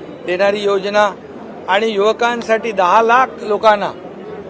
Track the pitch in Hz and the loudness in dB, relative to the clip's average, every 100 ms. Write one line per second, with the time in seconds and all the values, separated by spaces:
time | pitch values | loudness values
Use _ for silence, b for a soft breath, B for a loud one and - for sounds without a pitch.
0 | - - - 180 202 208 202 202 196 208 | -16 -12 -4 0 2 2 0 0 0 2
1 | 208 180 - - - - - 190 226 202 | 2 0 -14 -16 -16 -12 -2 0 2 2
2 | 208 220 240 240 202 220 226 190 180 208 | 2 2 0 -2 -2 -2 0 0 4 4
3 | 226 247 254 - 208 208 220 208 175 123 | 6 4 2 -4 -4 2 4 4 0 -6
4 | - - - - | -14 -14 -14 -14